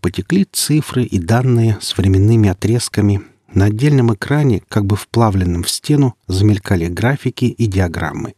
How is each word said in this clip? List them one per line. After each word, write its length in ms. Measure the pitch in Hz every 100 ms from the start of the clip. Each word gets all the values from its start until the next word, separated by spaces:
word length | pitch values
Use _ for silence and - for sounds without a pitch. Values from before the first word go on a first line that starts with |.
Потекли 440 | 90 - - 185 196
цифры 520 | - - 151 - 127
и 160 | 123 104
данные 580 | 82 117 127 117 113 107
с 160 | - -
временными 540 | 98 95 101 117 104
отрезками. 720 | 87 101 120 - - 104 98 - _ _
На 120 | 95 101
отдельном 500 | 104 147 139 117 107
экране, 480 | - 147 143 95 _
как 200 | 110 101
бы 80 | 101
вплавленном 680 | - 117 113 95 90 85
в 80 | 87
стену, 480 | - - 147 135 - -
замелькали 640 | 92 104 104 - 95 85
графики 580 | 85 113 143 131 - 120
и 220 | - 113
диаграммы. 640 | 95 90 82 78 - -